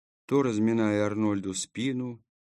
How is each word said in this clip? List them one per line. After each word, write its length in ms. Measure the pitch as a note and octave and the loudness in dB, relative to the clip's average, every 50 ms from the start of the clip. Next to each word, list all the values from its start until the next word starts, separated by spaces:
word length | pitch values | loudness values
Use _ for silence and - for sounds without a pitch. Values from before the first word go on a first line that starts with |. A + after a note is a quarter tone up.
| _ _ _ _ _ | _ _ _ _ _
то 180 | - C#3 C#3+ C3 | 0 2 2 2
разминая 600 | B2 G#2+ G#2 A2 A2+ A2+ A2+ A2 G#2+ G#2 G#2 G#2 | 2 2 2 2 2 4 4 2 2 2 2 0
Арнольду 500 | G#2 G#2 G#2+ G#2+ G#2+ G2+ G2 G2 F#2+ F#2 | 0 0 0 0 0 0 -2 -4 -6 -6
спину, 680 | - - - - G#2+ B2 C3+ B2+ B2+ B2 B2 A#2+ A2 _ _ _ _ _ _ | -6 -8 -8 -6 -6 -4 -4 -4 -4 -6 -8 -10 -14 _ _ _ _ _ _